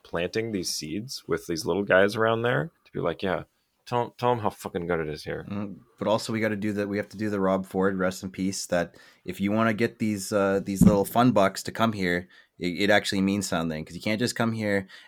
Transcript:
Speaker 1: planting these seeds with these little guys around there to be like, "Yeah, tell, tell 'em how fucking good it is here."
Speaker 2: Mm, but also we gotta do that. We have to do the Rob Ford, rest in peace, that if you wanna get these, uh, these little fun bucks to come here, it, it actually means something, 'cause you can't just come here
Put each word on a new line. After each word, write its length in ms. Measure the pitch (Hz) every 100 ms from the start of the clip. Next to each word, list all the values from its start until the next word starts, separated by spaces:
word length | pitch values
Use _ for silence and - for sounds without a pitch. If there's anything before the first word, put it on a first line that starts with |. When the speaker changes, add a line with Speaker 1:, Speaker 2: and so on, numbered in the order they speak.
Speaker 1:
planting 480 | - 85 90 113 113
these 200 | 104 82
seeds 500 | - 78 82 123 - -
with 180 | 82 -
these 180 | 82
little 200 | - 90
guys 320 | 101 92 101 110
around 260 | 110 113
there 300 | 117 135 165 - _
to 60 |
be 80 | 98
like, 200 | 87 82
"Yeah, 220 | 98 82 - _ _ _ -
tell, 300 | 123 117 -
tell 140 | 123
'em 80 | 120
how 100 | 104
fucking 380 | - 101 98 85
good 120 | 85
it 100 | 78
is 140 | 76 -
here." 200 | 76 85
Speaker 2:
Mm, 280 | 101 101 82 - _
but 80 | 101
also 260 | 110 -
we 60 | 110
gotta 160 | 110 104
do 180 | 107
that. 160 | 101 101
We 80 | 101
have 120 | 101
to 80 | 98
do 120 | 107
the 100 | 101
Rob 280 | 95 95 92
Ford, 320 | 95 98 95
rest 240 | 92 92
in 80 | 95
peace, 340 | 92 95 95 -
that 300 | 90 87 - - _ -
if 140 | 92
you 120 | 98
wanna 240 | 107 113 104
get 240 | 117 -
these, 340 | 110 104 95
uh, 260 | 104 98 98 95
these 160 | 95
little 240 | 107 101 98
fun 280 | 117 123
bucks 280 | 104 95 -
to 80 | -
come 220 | - 113
here, 340 | 104 92 87 92 - _ _
it, 240 | 90 82
it 60 | 101
actually 300 | 104 101 101
means 260 | 98 101 95
something, 360 | 87 82 78 80
'cause 100 | 85
you 60 |
can't 180 | 104 107
just 160 | 120 -
come 180 | 113
here 340 | 110 107 101 95 -